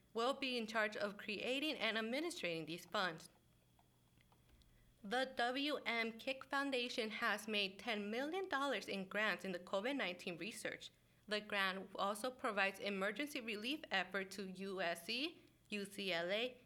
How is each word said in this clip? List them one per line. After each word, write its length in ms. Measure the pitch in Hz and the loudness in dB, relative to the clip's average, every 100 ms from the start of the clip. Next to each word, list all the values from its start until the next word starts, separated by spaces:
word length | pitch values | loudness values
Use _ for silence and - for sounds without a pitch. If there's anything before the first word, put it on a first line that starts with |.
| - | -6
will 200 | 220 240 | 0 2
be 240 | 269 262 247 | 2 0 0
in 100 | 214 | 0
charge 300 | 226 214 214 | 2 2 2
of 200 | 208 208 | -2 -2
creating 580 | - 202 226 269 302 254 | -4 -2 0 0 0 0
and 200 | 220 220 | 0 0
administrating 680 | 220 262 339 330 175 165 156 | 0 0 -2 -2 -2 -2 -4
these 200 | 170 - | -8 -2
funds. 380 | 214 185 160 - - _ - _ _ - _ _ - - - - - - - - - 196 | 0 0 -2 -12 -20 _ -20 _ _ -20 _ _ -20 -20 -20 -20 -20 -20 -20 -20 -12 0
The 200 | 240 262 262 | 2 2 2
W 400 | 240 262 285 285 214 | 2 4 2 2 2
M 260 | 233 226 226 | 2 0 0
Kick 240 | - 262 | -4 -4
Foundation 640 | - 277 277 254 247 247 220 | 0 0 2 2 0 0 -2
has 380 | 214 233 208 214 | 2 2 2 2
made 320 | 208 196 196 | 2 2 -2
ten 320 | 247 208 208 | -2 0 0
million 320 | 226 294 370 381 | 0 0 0 0
dollars 360 | 277 285 214 196 | 2 2 0 0
in 160 | 196 185 | -4 0
grants 400 | 202 214 180 196 | 2 2 2 0
in 80 | |
the 60 | 180 | -4
covid 360 | 180 196 226 285 | 0 0 2 2
nineteen 420 | 190 180 196 160 | 0 -2 -4 -4
research. 520 | 190 240 160 - - - - - - | -6 -4 -4 -4 -10 -16 -20 -14 -2
The 100 | 208 | -2
grant 380 | 208 208 190 190 190 - | 2 4 4 2 -4 0
also 340 | 196 214 254 | 2 2 -2
provides 520 | 254 247 202 196 190 | -2 0 4 4 2
emergency 580 | 196 196 196 208 294 285 | -2 0 0 0 -4 -4
relief 400 | 233 208 233 302 - | -4 -4 -4 -4 0
effort 360 | 190 180 196 190 | 0 2 -2 -4
to 180 | 202 190 185 | -6 -8 -6
U 240 | 196 190 | -4 0
S 180 | 170 175 - | 0 0 -2
C, 300 | 240 320 - - - - | -2 -2 -6 -20 -20 -6
U 160 | 208 196 | -4 -4
C 260 | - 196 | -4 0
L 180 | 170 175 | 2 2
A, 240 | 208 247 - | 2 0 -6